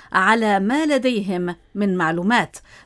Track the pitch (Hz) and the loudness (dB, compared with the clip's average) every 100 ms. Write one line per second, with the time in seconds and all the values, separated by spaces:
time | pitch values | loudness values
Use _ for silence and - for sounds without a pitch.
0 | - 185 190 226 220 196 196 277 311 277 | -4 0 2 2 2 0 0 0 0 0
1 | 254 233 196 180 175 175 _ 202 202 180 | 0 -2 -2 -4 -4 -8 _ -4 -2 0
2 | 160 170 185 240 160 - - - | 0 0 0 0 0 -8 -20 -20